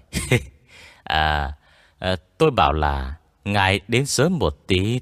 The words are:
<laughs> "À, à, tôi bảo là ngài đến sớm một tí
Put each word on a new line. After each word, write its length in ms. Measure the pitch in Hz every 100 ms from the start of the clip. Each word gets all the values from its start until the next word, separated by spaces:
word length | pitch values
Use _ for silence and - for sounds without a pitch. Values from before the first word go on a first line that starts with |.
| _ - -
<laughs> 100 | 127 - - _ - - -
"À, 480 | - 78 78 76 69 73 _ _ _ _
à, 180 | 92 92 - -
tôi 120 | 160
bảo 220 | 113 73
là 420 | 76 73 69 65 73 _ _
ngài 360 | 101 104 95 98 -
đến 180 | 117 139
sớm 320 | - 156 175
một 280 | 87 - -
tí 340 | 90 101 127